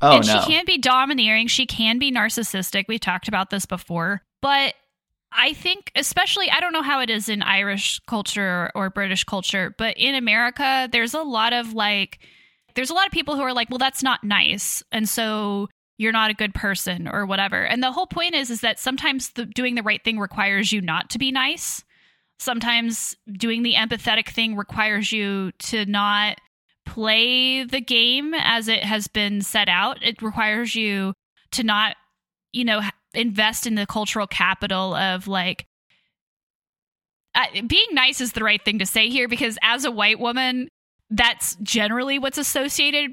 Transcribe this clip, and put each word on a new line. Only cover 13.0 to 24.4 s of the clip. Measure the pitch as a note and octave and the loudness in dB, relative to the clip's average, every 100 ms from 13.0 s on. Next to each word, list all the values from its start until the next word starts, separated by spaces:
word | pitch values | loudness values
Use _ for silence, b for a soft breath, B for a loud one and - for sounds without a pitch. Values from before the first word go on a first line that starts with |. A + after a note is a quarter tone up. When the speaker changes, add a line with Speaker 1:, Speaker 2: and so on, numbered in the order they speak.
| G4 | 0
Speaker 2:
of | |
people | E4+ D4 C#4+ | 0 -2 -2
who | |
are | C4 | 0
like, | B3 A#3 | -2 -2
"Well, | B3 | 0
that's | C4+ - | -2 0
not | C4 B3 | 0 0
nice, | G#3 G3+ - G3+ - - - | 0 2 2 0 -4 -6 -6
and | - G#3+ | -4 -2
so | - A3 G#3+ G#3 G3+ G3+ - _ - | 0 -2 -2 -2 -2 -4 -10 _ -4
you're | A3 | 0
not | A3+ G#3+ | 2 0
a | |
good | G#3 G#3+ | 0 -4
person," | - G3+ F#3 - F3 E3+ | -2 -2 -2 -4 -4 -4
or | G3+ G3 | -4 -2
whatever. | G3 G3 F#3 - | 0 0 0 2
And | A#3+ | 2
the | B3+ | 0
whole | C4 F#4 | 0 -4
point | F4 F4 D#4+ | -2 0 0
is, | B3+ | -2
is | A#3 | -2
that | A#3 G#3 | -2 0
sometimes | C4 C4+ D4+ C4+ - | -2 0 0 -2 -4
the, | - G#3+ | -8 -6
doing | G#3+ B3+ | -2 0
the | A#3+ | 0
right | G#3+ G#3 | -2 -2
thing | A3+ A3 | -2 -2
requires | G3 - G3+ G3 G3+ | -4 0 0 2 2
you | G#3+ | 0
not | F3+ D#3+ - | 0 -2 -4
to | A3+ | -2
be | C4+ | -2
nice. | C4 C4 E4+ - - - _ _ _ _ _ | 0 -2 -2 -8 -10 -12 _ _ _ _ _
Sometimes | - A#3 A3+ A#3 A#3 A3+ - - - | -4 -2 2 2 0 -4 -6 -10 -14
doing | G3 A#3 A#3 | -4 -2 0
the | A#3+ | 2
empathetic | - A3 A3+ - A3 A3+ | 2 2 -2 0 0 0
thing | - | -2